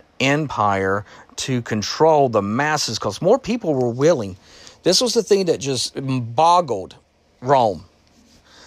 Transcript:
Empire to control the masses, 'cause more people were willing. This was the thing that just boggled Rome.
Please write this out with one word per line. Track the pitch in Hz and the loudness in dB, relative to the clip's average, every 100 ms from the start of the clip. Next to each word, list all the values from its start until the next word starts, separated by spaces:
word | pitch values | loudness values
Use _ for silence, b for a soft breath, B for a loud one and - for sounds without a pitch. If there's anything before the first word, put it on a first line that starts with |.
| - - | -8 -4
Empire | 131 147 147 - 104 98 95 101 104 B B - | 0 0 -2 -2 0 0 0 -2 -6 B B -10
to | - 123 | -4 -4
control | 117 110 101 - 156 156 135 | -2 -4 -4 2 4 4 2
the | 110 | 0
masses, | 98 117 147 151 - 113 | 0 -2 -2 -2 -4 -6
'cause | 113 - | -6 -2
more | 170 262 | 0 0
people | - 240 175 | 0 -4 -2
were | 135 123 | -2 -2
willing. | 120 147 160 98 90 B B B B | 0 2 2 -2 -10 B B B B
This | - 185 | 0 0
was | 247 | 0
the | 226 | 0
thing | 190 196 180 | 2 2 2
that | 131 | -2
just | 135 127 - - | -2 -4 -6 -6
boggled | 135 131 117 117 160 175 160 104 80 - _ _ _ _ | -4 -4 -2 2 4 4 2 -4 -8 -16 _ _ _ _
Rome. | 127 139 113 85 - _ _ _ B B B B | 2 4 4 0 -8 _ _ _ B B B B